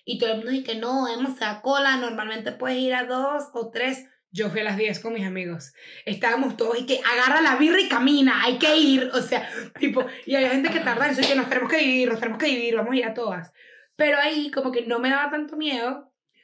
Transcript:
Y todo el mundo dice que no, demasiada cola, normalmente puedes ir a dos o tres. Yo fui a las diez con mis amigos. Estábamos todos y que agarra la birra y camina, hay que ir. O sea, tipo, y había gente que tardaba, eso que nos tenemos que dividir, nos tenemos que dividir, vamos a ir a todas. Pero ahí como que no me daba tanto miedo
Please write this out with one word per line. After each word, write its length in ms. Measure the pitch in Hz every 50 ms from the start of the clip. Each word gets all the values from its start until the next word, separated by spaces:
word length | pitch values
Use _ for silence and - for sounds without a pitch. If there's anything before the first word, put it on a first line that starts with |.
| _
Y 120 | - 240 -
todo 120 | 233 226
el 60 | 220 214
mundo 120 | 220 247 262
dice 120 | 269 262
que 100 | 233 220
no, 280 | 220 233 240 262 269 262
demasiada 540 | 240 226 247 269 269 262 - 220 214 208 208
cola, 380 | - 254 277 277 277 269 262 254
normalmente 520 | 247 233 220 214 214 214 220 226 214 - -
puedes 260 | - 254 254 254 254
ir 160 | 262 254 254
a 100 | 254 247
dos 400 | 247 254 254 269 277 294 294 285 - -
o 180 | 233 220 226
tres. 380 | - 226 247 262 262 - - - _ _ _ _
Yo 180 | 185 175 214 208
fui 120 | 160 220
a 40 | 214
las 140 | 208 202 202
diez 200 | 220 214 196 -
con 140 | - 226 226
mis 140 | 214 190
amigos. 480 | 190 185 185 180 175 170 - - - - - - - - - -
Estábamos 500 | - 196 - - 226 233 262 277 240 208
todos 240 | - 226 226 233 240
y 60 | 254
que 120 | 262 262 262 -
agarra 380 | 233 240 240 247 262 285 320 320
la 140 | 285 262
birra 220 | 262 302 320 349 381
y 100 | 392 -
camina, 520 | 269 254 254 285 294 285 269 254 - - 214
hay 160 | 247 254 247
que 160 | 330 311 311 320
ir. 320 | 302 285 269 254 254 254 -
O 80 | 247
sea, 260 | - - 254 226 - - - 226 220 - - -
tipo, 280 | 277 247 208 254 247 - - - -
y 100 | - 269
había 140 | 269 262 254
gente 200 | 262 277 269 330
que 100 | - 330
tardaba, 280 | - 254 233 233 277 294
eso 120 | 269 254
que 140 | 269 269 277
nos 120 | 269 240 -
tenemos 200 | - 240 - -
que 60 | 330 320
dividir, 300 | 277 262 254 254 254 226
nos 100 | 226 220
tenemos 200 | 233 226 220 -
que 60 | 311
dividir, 300 | 294 262 240 233 233 226
vamos 180 | 220 214 240 262
a 20 |
ir 80 | 254 233
a 80 | 226 220
todas. 380 | 247 233 208 180 175 165 - _ _ - - - - - _ _
Pero 220 | - 302 294 294 285
ahí 320 | 285 302 320 302 294 285
como 220 | - 269 262 254 254
que 140 | 240 233
no 120 | 226 240 233
me 120 | 247 262
daba 200 | 277 285 294 294
tanto 260 | 302 302 302 - 320
miedo 520 | 302 311 302 269 233 233 254 269 - - _ _ _ _ _ _ _